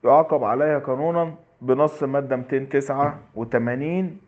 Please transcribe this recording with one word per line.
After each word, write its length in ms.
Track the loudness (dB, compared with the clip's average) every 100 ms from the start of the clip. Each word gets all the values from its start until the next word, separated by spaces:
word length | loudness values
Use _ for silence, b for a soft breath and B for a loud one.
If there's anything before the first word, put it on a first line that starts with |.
يعاقب 400 | 6 6 6 0
عليها 360 | 0 0 2 0
قانونا 540 | -2 -2 0 0 -2 -6 _ _
بنص 420 | 0 2 2 0
مادة 320 | -2 -2 -2 -4
ميتين 340 | -2 -4 0
تسعة 500 | -2 -2 -2 -2 -2 -14 -10
وتمانين 800 | -2 -2 0 -4 -2 -2 -4 -8